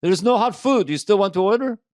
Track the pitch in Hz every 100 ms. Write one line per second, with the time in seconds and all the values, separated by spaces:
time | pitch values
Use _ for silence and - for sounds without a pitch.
0 | 165 185 202 247 233 - 254 269 151 147
1 | - 208 196 175 190 233 269 233 _